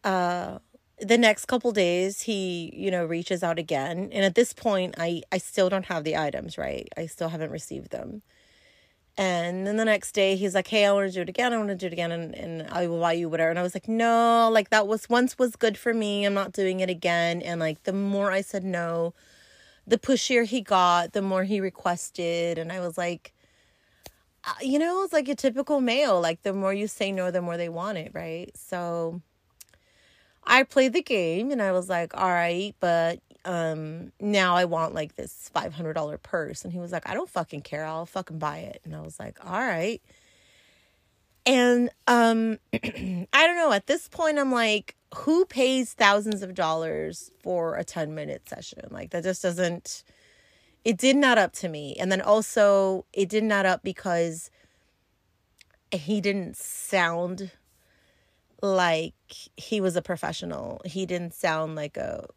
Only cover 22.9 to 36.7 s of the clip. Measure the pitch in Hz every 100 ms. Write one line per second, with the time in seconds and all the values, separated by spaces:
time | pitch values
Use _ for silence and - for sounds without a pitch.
22.9 | 165 175 175 - _ _ _ _ _ _
23.9 | _ - _ _ _ - - 262 285 330
24.9 | 370 392 320 269 285 269 240 - 285 254
25.9 | 247 285 185 170 170 208 196 190 196 208
26.9 | - 196 190 185 180 175 170 170 165 190
27.9 | 190 156 160 165 165 180 - - 180 175
28.9 | 170 165 175 - _ _ _ - _ _
29.9 | _ _ _ _ _ - 247 269 277 262
30.9 | 254 - 226 170 170 247 277 196 185 185
31.9 | 180 170 - 185 175 170 175 202 - 180
32.9 | 170 165 175 _ - 180 175 165 156 156
33.9 | 165 175 _ 208 202 185 175 180 165 160
34.9 | - 151 - - - - - 185 151 165
35.9 | 160 151 151 - 175 151 165 -